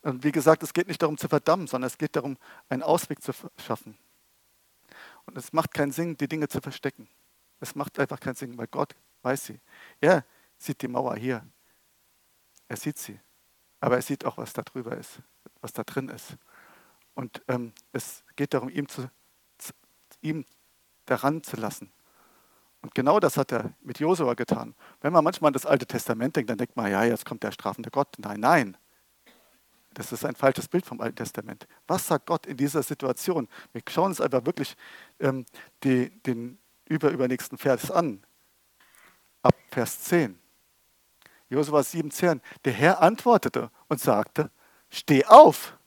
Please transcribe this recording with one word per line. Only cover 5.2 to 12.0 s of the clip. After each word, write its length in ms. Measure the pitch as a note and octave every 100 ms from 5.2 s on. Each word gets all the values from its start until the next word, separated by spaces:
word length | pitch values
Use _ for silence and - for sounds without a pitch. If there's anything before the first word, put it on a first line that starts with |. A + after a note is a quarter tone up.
Und 140 | - C3
es 160 | -
macht 180 | D#3+ D#3+
keinen 200 | - C#3+
Sinn, 260 | C#3 E3+ D#3
die 100 | C#3
Dinge 180 | D#3+ D3
zu 120 | D#3
verstecken. 480 | C#3 - C#3 - A2 _ _ _ _ _
Es 160 | C#3
macht 240 | C#3+ C#3+ -
einfach 220 | C#3 C#3
keinen 140 | -
Sinn, 240 | B2 B2+ A#2+
weil 80 | A#2
Gott 280 | C#3 - - _ _
weiß 240 | B2 C#3 -
sie. 140 | G#2+ _ - - _
Er 240 | D3+ F3+ - _ _ _
sieht 240 | - -
die 60 | A#2+
Mauer 280 | B2 C3 A2+
hier. 260 | B2 A#2+ - _ _ _ _ _